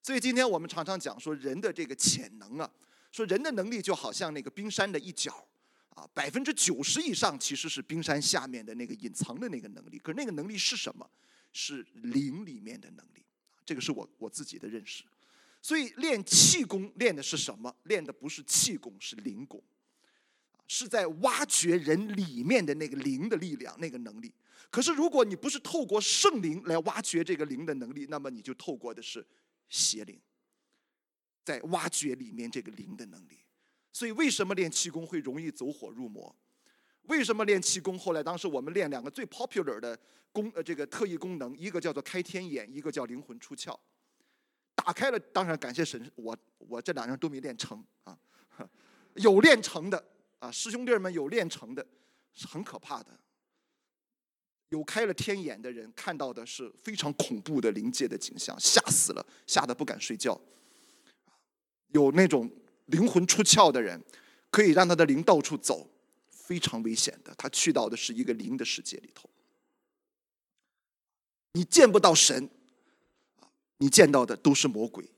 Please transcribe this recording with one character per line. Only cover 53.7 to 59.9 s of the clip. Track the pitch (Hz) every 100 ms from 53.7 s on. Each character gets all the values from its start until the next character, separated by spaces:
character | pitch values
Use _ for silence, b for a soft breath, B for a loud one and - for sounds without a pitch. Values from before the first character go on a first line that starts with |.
| _ _ _ _ _ _ _ _ _ _
有 | 156
开 | 147 214
了 | 226
天 | 180 - 202
眼 | 156 104
的 | 123
人 | 120 110
看 | - - 160
到 | 135
的 | 117 117
是 | - 120 -
非 | - 208
常 | 151
恐 | 143 - 107
怖 | 156 147
的 | 113
灵 | 104 110
界 | 123 123
的 | 101
景 | - -
象， | - -
吓 | - 113 -
死 | - -
了， | - - b b
吓 | - 131
得 |
不 | -
敢 | 143